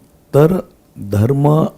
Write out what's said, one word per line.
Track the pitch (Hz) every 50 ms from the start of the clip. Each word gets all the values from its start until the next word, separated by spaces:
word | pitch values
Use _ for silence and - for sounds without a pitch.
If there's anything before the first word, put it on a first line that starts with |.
| _ _ _ _ _ _ -
तर | 139 151 160 185 180 - - _ _ _ _ _ - 101 101
धर्म | 101 101 107 123 139 139 143 147 151 156 - - -